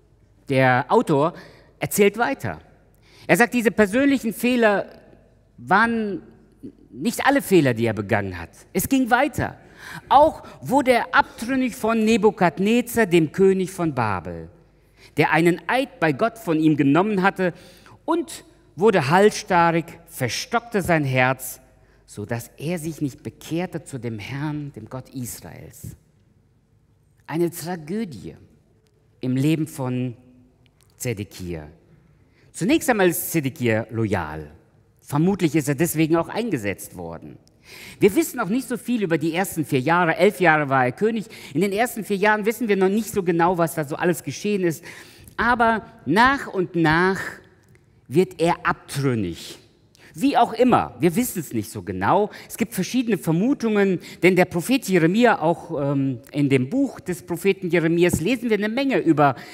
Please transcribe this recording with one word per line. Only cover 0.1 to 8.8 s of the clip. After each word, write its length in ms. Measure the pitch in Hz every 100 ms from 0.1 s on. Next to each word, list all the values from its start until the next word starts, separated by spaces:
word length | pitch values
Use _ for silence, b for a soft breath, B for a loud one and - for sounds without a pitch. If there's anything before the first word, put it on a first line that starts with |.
| _ _ _ -
Der 380 | 131 131 127 -
Autor 440 | 208 247 143 160 B B B B -
erzählt 380 | 147 - 202 208
weiter. 420 | 233 180 107 78 - _ _ _ b b -
Er 100 | 175
sagt, 160 | 233
diese 180 | 240 220
persönlichen 640 | 185 208 226 277 269 226
Fehler 540 | - 247 247 220 202 - - - - _ _ _ -
waren 640 | 120 190 226 226 214 180 - - _ _ 110 - -
nicht 340 | 113 220 - -
alle 160 | 277
Fehler, 320 | - 185 135
die 120 | 113 117
er 80 |
begangen 440 | 107 98 107 98 87
hat. 120 | 85 - -
Es 160 | -